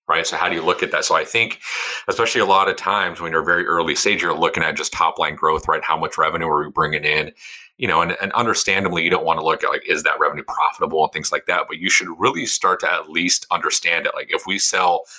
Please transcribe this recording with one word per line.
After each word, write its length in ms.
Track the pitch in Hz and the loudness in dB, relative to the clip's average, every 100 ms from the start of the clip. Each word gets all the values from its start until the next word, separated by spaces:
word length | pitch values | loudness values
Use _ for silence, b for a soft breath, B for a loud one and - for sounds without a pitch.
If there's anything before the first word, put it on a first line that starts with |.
| - | 0
right? 180 | 82 82 | 0 2
So 100 | 80 | 0
how 120 | 90 | 0
do 60 | |
you 80 | 85 | 0
look 200 | 82 90 | 0 0
at 80 | 87 | 0
that? 140 | 78 | 0
So 100 | - | 2
I 100 | 80 | 2
think, 360 | 78 117 110 - B B B B - | 2 0 0 -2 B B B B -4
especially 320 | 98 113 120 | 0 2 2
a 60 | 98 | 4
lot 220 | 95 95 | 6 4
of 80 | 90 | 2
times 440 | 95 101 92 82 | 0 0 0 -4
when 100 | 85 | -2
you're 140 | 80 | 0
very 220 | 78 87 87 | 2 0 2
early 280 | 87 80 | 0 2
stage, 280 | 73 101 95 | 2 2 2
you're 120 | 85 | 0
looking 280 | 80 82 - | 0 0 2
at 120 | 80 | -2
just 180 | 76 76 | -2 -4
top 260 | - 82 - | 0 0 2
line 180 | 78 76 | -2 0
growth, 320 | 78 78 80 | 0 2 0
right? 160 | 78 | -2
How 140 | - 78 | 0 -2
much 180 | 80 - | -2 0
revenue 300 | 80 85 82 | 0 0 0
are 180 | 73 | 0
we 60 | 73 | 0
bringing 340 | 80 76 78 | -2 -2 0
in? 280 | 78 76 76 - B B B - | 0 -2 -2 -10 B B B -8
You 120 | 107 | 0
know, 120 | 82 | 2
and, 160 | 85 87 | 0 -2
and 100 | 98 | -2
understandably, 680 | - 117 98 - 95 98 87 | 0 0 0 0 0 0 0
you 80 | 85 | 2
don't 140 | 87 | 2
wanna 180 | 80 80 | 2 0
look 200 | 80 78 | 0 0
at, 80 | - | 0
like, 160 | 76 - | -2 -2
is 160 | 78 | 0
that 140 | 78 76 | 0 2
revenue 260 | 76 76 | 0 -2
profitable 580 | - - 78 - 78 78 | -8 -2 -2 -2 -4 0
and 80 | 76 | 0
things 180 | 78 73 | 0 -4
like 160 | 73 - | -4 -2
that, 200 | 87 76 | -2 -2
but 100 | 80 | -4
you 120 | 92 | 0
should 180 | - 92 82 | 0 0 0
really 280 | 117 156 - | 0 0 -4
start 340 | - 92 92 | 0 0 2
to 120 | 78 | 0
at 180 | 85 78 | -2 -2
least 360 | 82 87 - - | -2 0 0 -2
understand 560 | 85 78 - 85 85 - | -2 0 0 0 0 -2
it. 60 | |
Like, 140 | - - | -6 -4
if 160 | - 95 | -6 -4
we 120 | 98 | -2
sell 440 | - 92 90 85 - | 0 2 2 0 -4